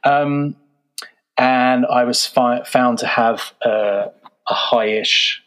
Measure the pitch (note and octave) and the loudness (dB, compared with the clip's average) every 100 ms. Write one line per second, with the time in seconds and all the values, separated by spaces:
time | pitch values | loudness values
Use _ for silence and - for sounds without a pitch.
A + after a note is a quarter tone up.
0 | C#3 C#3+ C#3+ C#3+ C#3+ C#3+ _ _ _ - | 2 2 0 -2 -2 -6 _ _ _ -20
1 | - _ _ - B2+ B2+ B2+ B2+ B2 B2 | -20 _ _ 0 2 2 2 2 2 2
2 | B2 B2 - - B2 B2 - C3 B2 A#2 | 0 0 -2 0 2 0 -2 0 2 0
3 | - - A2+ A2+ - _ A#2+ G#2+ G#2 G2+ | -2 0 0 0 -8 _ -2 0 0 -2
4 | G2+ - - _ - - - A#2 G#2+ G#2+ | -4 -8 -20 _ -6 -4 0 0 0 -2
5 | G#2 - - - | 0 0 0 -4